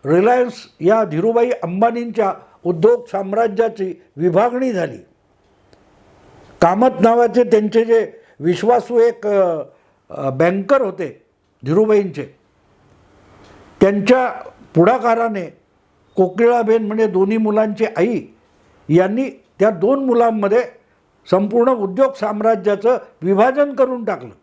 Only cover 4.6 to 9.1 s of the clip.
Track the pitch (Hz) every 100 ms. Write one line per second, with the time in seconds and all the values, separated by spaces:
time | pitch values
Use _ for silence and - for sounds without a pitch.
4.6 | 262 196 160 - - _ _ _ _ _
5.6 | _ _ _ _ _ _ _ - - -
6.6 | 170 190 254 - 220 233 233 240 240 220
7.6 | 214 226 226 226 196 - _ _ 156 180
8.6 | 208 240 190 233 233